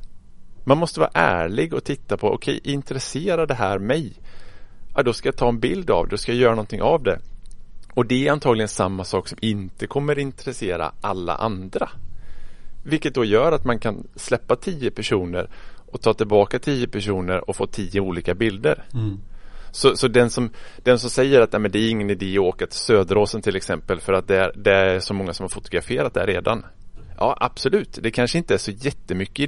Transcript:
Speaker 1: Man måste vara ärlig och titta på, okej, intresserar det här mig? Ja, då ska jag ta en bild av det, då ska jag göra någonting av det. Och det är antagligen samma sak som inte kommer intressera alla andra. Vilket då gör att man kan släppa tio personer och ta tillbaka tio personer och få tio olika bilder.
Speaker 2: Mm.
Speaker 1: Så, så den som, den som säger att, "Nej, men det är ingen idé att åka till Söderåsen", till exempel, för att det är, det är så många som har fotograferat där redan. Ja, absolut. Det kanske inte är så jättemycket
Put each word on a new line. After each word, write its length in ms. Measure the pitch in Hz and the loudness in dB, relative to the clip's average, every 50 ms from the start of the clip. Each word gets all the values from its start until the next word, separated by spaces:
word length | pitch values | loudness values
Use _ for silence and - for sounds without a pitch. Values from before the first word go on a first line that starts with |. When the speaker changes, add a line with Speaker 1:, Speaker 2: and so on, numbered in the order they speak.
| - - - - - - - - - - - - - | -12 -12 -12 -14 -16 -16 -18 -16 -14 -14 -12 -6 2
Speaker 1:
Man 140 | - 139 160 | 4 4 4
måste 220 | 170 165 - 156 | 4 0 2 0
vara 100 | 156 - - | 0 2 4
ärlig 600 | - 165 139 95 85 82 82 101 123 160 165 - | 4 4 4 4 2 0 0 0 -2 -2 -2 -2
och 100 | 151 - | -4 -4
titta 320 | - 143 - - - 104 | -4 -6 -6 -4 -4 -4
på, 120 | - - 104 - | 0 2 0 0
okej, 280 | 120 - 151 123 113 - | 0 -2 -4 -4 -4 -4
intresserar 800 | - 143 143 135 - 139 135 - - - 131 165 196 175 165 160 | -4 -4 -4 -4 -6 -6 -8 -6 -6 -6 -4 -2 0 0 0 0
det 80 | 147 139 | 0 0
här 240 | 117 107 95 101 98 | 0 0 0 0 0
mig? 340 | 98 107 135 165 151 107 - - - - - - - - - - - - - - - - - | 0 0 0 0 0 -4 -10 -12 -14 -12 -10 -10 -10 -10 -10 -12 -14 -14 -12 -12 -10 -6 0
Ja, 80 | - 139 | 2 2
då 100 | 120 117 | 2 2
ska 160 | - - - | 0 0 -2
jag 80 | - | 0
ta 120 | - 131 120 | 2 2 2
en 120 | 120 113 | 2 2
bild 300 | 117 127 170 196 180 - | 2 0 0 0 2 2
av 140 | 107 87 85 | 2 2 4
det, 40 | - | 2
då 60 | - | -2
ska 160 | - - - 117 | -2 -2 0 2
jag 80 | 123 | 4
göra 140 | 127 117 113 | 6 6 4
någonting 280 | 110 107 - - 98 92 | 4 0 -4 -2 0 2
av 200 | 123 160 160 131 | 4 4 4 4
det. 160 | 104 87 - - - - - - - - - - - - - - - - | 2 0 0 -2 -10 -12 -12 -12 -12 -12 -12 -12 -12 -12 -12 -12 -6 0
Och 120 | 127 120 | 0 0
det 220 | 107 123 127 139 143 | 2 2 2 4 2
är 40 | 143 | 2
antagligen 360 | 151 - 139 117 110 110 101 | 2 4 2 2 4 2 -2
samma 360 | - - 101 92 95 92 92 | 0 0 0 0 0 -2 -6
sak 240 | - - 95 - - | -2 -2 -2 -2 -4
som 100 | - - - | -8 -4 -2
inte 440 | 113 107 101 95 92 - - 110 | 0 0 0 -4 -8 -8 -8 -8
kommer 320 | - - 139 143 147 147 143 | -4 -2 -2 0 0 -2 -2
intressera 760 | 143 135 - - - 139 120 - 117 92 87 82 80 73 - - | -2 -6 -6 -8 -10 -8 -8 -4 -4 -4 -2 -2 -2 -4 -6 -6
alla 340 | - 104 95 92 87 85 85 | -4 -4 -4 -2 -2 -4 -2
andra. 560 | - 107 113 101 92 95 95 - - - - - - - - - - - - - - - - - - - - - - - | -2 -2 -2 -2 -4 -8 -6 -4 -4 -4 -4 -6 -8 -8 -6 -6 -6 -6 -6 -6 -6 -6 -8 -8 -8 -8 -8 -8 -6 -4
Vilket 300 | - 151 156 - 151 127 | -2 -2 0 0 0 0
då 100 | 135 117 | 0 2
gör 280 | 107 101 110 135 165 160 | 4 4 6 6 6 4
att 120 | - - | 2 2
man 140 | 127 120 107 | 2 0 0
kan 280 | - 113 101 - - - - | 0 -2 -2 -4 -8 -12 -14
släppa 400 | - - - 123 117 - - 120 | -12 -4 -2 -2 -2 2 0 0
tio 340 | - - 196 185 147 127 104 | 0 0 -6 -6 -2 -2 -4
personer 600 | - - 107 - 117 98 90 90 90 90 87 - - - - - - - - - - | -4 -2 -2 0 0 0 0 -2 -4 -4 -4 -6 -8 -12 -12 -12 -12 -14 -14 -12 -8
och 80 | - | 0
ta 140 | - 113 110 | 2 2 4
tillbaka 440 | - 113 104 104 101 101 - - 127 | 4 2 4 6 6 6 4 2 -2
tio 280 | - 151 143 127 120 117 | -2 0 -2 0 -2 -2
personer 640 | - 104 95 104 98 92 90 90 92 90 - - | -4 -4 -2 -2 -2 -2 0 0 0 -2 0 -2
och 60 | 95 | -2
få 100 | - 107 | -2 -2
tio 340 | 98 - - 101 90 - 98 | -4 -2 -6 -6 -2 0 0
olika 340 | 98 95 92 85 - - - | 0 0 -2 -2 -2 -2 0
bilder. 500 | 104 117 113 98 98 120 156 - - - - - | 2 0 0 0 0 0 0 0 0 -4 -6 -4
Speaker 2:
Mm. 240 | 120 107 107 98 98 - - - - - - - - - - - | -2 -2 -2 -4 -6 -10 -12 -12 -12 -12 -12 -12 -10 -10 -10 -6
Speaker 1:
Så, 240 | - - 135 190 | 4 4 4 4
så 120 | 135 135 123 | 6 2 4
den 220 | 110 123 120 117 | 6 6 4 4
som, 200 | - 131 123 110 - - - - - - - | 4 0 -2 -2 -4 -8 -12 -12 -12 -2 4
den 160 | 123 123 117 | 4 4 4
som 120 | 120 120 | 4 -2
säger 300 | - - 131 139 139 127 | 0 2 2 6 8 8
att, 120 | 113 104 - | 8 8 4
"Nej, 80 | 104 | 0
men 100 | 107 101 | 0 2
det 80 | 92 107 | 2 2
är 120 | 110 113 | 2 2
ingen 200 | 113 107 104 101 | 2 0 0 0
idé 280 | 101 90 95 95 95 98 | -2 -2 -2 0 2 4
att 60 | 95 | 4
åka 220 | 90 - - 90 | 4 2 0 -4
till 120 | - - - | -6 -6 -6
Söderåsen", 640 | - - 113 101 95 87 98 104 104 95 - 110 - | 2 6 6 6 6 6 4 4 4 2 0 -2 -2
till 140 | 107 95 | 0 -2
exempel, 440 | 95 - - 92 80 - - 95 82 | -2 -2 -2 -4 -4 -2 -2 -4 -4
för 120 | - - 95 | 0 2 2
att 160 | 95 90 - | 2 2 4
det 80 | 98 | 4
är, 160 | 92 95 87 - | 4 4 2 0
det 180 | 101 104 107 98 | 0 4 6 6
är 240 | 98 95 95 92 95 | 6 6 4 2 0
så 140 | - - 104 | 0 -2 -4
många 200 | 95 95 90 82 | -4 -4 -4 -6
som 100 | - 98 | -6 -6
har 40 | 90 | -6
fotograferat 680 | - 104 - - 90 85 - - 117 131 147 123 - | -6 -6 -8 -4 -4 -4 -2 -2 -2 -2 -2 -2 0
där 120 | 98 90 | -2 0
redan. 400 | 101 92 90 92 104 113 - - - - - - - - - - - - - | 0 0 0 0 0 -2 -2 -4 -12 -18 -18 -18 -16 -14 -14 -14 -12 -4 0
Ja, 180 | - 120 143 - | 0 0 2 2
absolut. 580 | - - - - - 190 - 208 196 - - - - | -2 -2 -2 -2 -2 0 0 0 -2 -2 -10 -4 -4
Det 80 | 113 | -4
kanske 280 | - - 123 117 - 170 | 0 0 0 0 0 -2
inte 160 | 170 - 101 | 0 0 0
är 40 | 95 | 0
så 120 | - - | 0 -4
jättemycket 680 | 101 104 123 139 - - - - 85 92 98 - - - 143 | -8 -6 -6 -6 -6 -6 -8 -6 -4 -4 -4 -4 -4 -4 -4